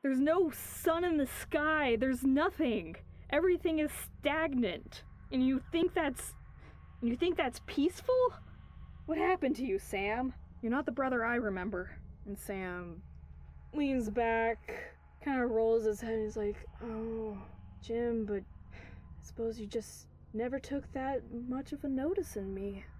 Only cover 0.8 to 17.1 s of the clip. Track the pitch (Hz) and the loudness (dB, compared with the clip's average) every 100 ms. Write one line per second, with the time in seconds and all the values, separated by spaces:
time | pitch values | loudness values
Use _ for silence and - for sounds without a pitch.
0.8 | 349 330 359 311 262 - - 302 302 311 | 2 4 4 2 2 -2 -2 2 4 4
1.8 | 277 226 262 254 269 269 349 381 294 208 | 4 4 4 4 4 6 4 4 2 2
2.8 | 165 175 - - - 285 359 349 339 320 | -2 -10 -14 -16 0 4 6 4 4 2
3.8 | 294 - - - 285 302 320 262 214 170 | 2 -2 -12 -2 2 2 2 2 2 0
4.8 | - - - - - 262 254 262 - 339 | -10 -16 -16 -18 -4 2 4 4 2 2
5.8 | 359 370 294 254 - - - - - - | 4 2 0 -2 -10 -12 -18 -18 -18 -18
6.8 | - - 240 247 349 349 269 - - - | -18 -2 -2 2 2 2 0 -2 -4 2
7.8 | 302 - - 508 508 - - - - - | 2 2 2 6 6 2 -16 -18 -16 -16
8.8 | - - - 311 359 370 262 254 269 392 | -14 -12 -2 2 4 4 2 2 0 0
9.8 | - 196 202 226 262 - - - 226 254 | 0 -2 0 0 0 -4 -16 -4 0 2
10.8 | 302 247 262 254 226 240 220 185 220 185 | 0 0 2 2 2 2 2 0 -2 -2
11.8 | 185 - - - 196 196 - 190 185 180 | -6 -10 -14 -14 -10 -10 -6 -6 -4 -6
12.8 | 175 165 - - - - - - - 302 | -8 -12 -14 -18 -16 -16 -16 -16 -8 0
13.8 | 285 262 214 220 226 226 226 220 - - | 2 2 0 0 2 4 2 0 -6 -10
14.8 | - - - - 285 262 247 220 226 226 | -12 -16 -20 -6 -2 2 4 4 6 4
15.8 | 220 208 226 226 214 214 208 208 - - | 4 0 -2 0 0 0 -2 -2 -10 -10
16.8 | 233 220 226 | -6 -4 -4